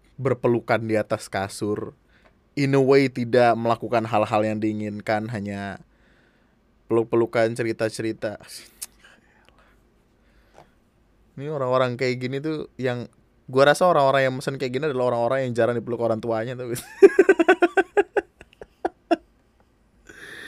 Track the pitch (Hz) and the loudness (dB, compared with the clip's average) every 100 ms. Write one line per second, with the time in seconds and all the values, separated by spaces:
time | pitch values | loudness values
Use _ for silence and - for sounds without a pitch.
0 | _ - 131 123 131 120 - 113 113 107 | _ -6 -4 0 2 0 0 -2 0 -2
1 | - 107 - 101 98 - 104 104 110 - | -2 -4 -4 -6 -6 -6 -4 -4 -8 -14
2 | _ _ _ _ _ - 139 139 131 139 | _ _ _ _ _ -2 2 4 6 4
3 | 135 123 120 123 120 113 117 113 110 117 | 4 -2 0 4 4 4 0 -2 0 -2
4 | 110 110 107 110 107 107 110 107 107 104 | 0 0 2 0 0 -2 -2 -4 -6 -6
5 | 101 107 110 113 101 101 101 92 - _ | -4 -4 -2 -6 -6 -8 -8 -12 -18 _
6 | _ _ _ _ _ _ _ _ - 113 | _ _ _ _ _ _ _ _ -2 -2
7 | 117 117 113 120 113 117 117 110 113 110 | 0 0 0 2 0 0 -4 -2 -4 -4
8 | 110 107 110 101 - - - - - _ | -6 -6 -8 -8 -14 -20 -20 -18 -18 _
9 | - _ _ _ _ _ _ _ _ _ | -20 _ _ _ _ _ _ _ _ _
10 | _ _ _ _ _ - - _ _ _ | _ _ _ _ _ -20 -20 _ _ _
11 | _ _ _ - 143 151 127 131 127 120 | _ _ _ -14 -8 -4 0 2 2 0
12 | 131 123 127 135 156 156 - - 127 123 | -2 -2 -4 -6 -6 -6 -8 -6 -4 -4
13 | 117 _ _ _ - 127 139 147 180 156 | -10 _ _ _ -2 4 6 6 4 4
14 | 139 139 131 127 143 135 131 127 156 127 | 4 4 2 -2 -6 -6 -4 -4 -2 -2
15 | 123 120 120 131 127 117 117 120 117 117 | 0 0 0 0 -2 0 0 0 -4 -2
16 | 117 110 117 113 120 123 123 123 - - | -2 -2 -2 -4 -4 -8 -8 -8 -10 6
17 | 392 - 330 370 339 359 359 370 359 - | 6 6 2 2 2 2 2 0 -2 0
18 | - - - _ - - - _ - - | -2 -4 -8 _ -20 -20 -20 _ -10 -8
19 | - 330 _ _ _ _ _ _ _ _ | -4 -4 _ _ _ _ _ _ _ _
20 | - - - - | -20 -20 -20 -18